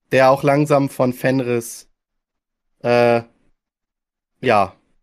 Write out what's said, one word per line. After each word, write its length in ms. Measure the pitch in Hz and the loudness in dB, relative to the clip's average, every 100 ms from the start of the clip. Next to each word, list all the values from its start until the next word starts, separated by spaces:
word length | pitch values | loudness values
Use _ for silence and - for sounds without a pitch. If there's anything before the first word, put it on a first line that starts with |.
| _ | _
der 180 | 131 131 | 2 2
auch 120 | 139 | 2
langsam 460 | 143 143 147 143 139 | 0 0 0 0 -2
von 240 | - 127 | -4 -4
Fenris, 720 | 123 135 135 123 120 117 - - _ _ _ _ _ _ _ _ _ | -4 -4 -2 -4 -6 -6 -16 -20 _ _ _ _ _ _ _ _ _
äh, 420 | 120 120 120 117 117 _ _ _ _ _ _ _ _ _ _ _ | 0 2 2 0 -4 _ _ _ _ _ _ _ _ _ _ _
ja, 360 | 127 107 92 - _ _ | 0 0 0 -6 _ _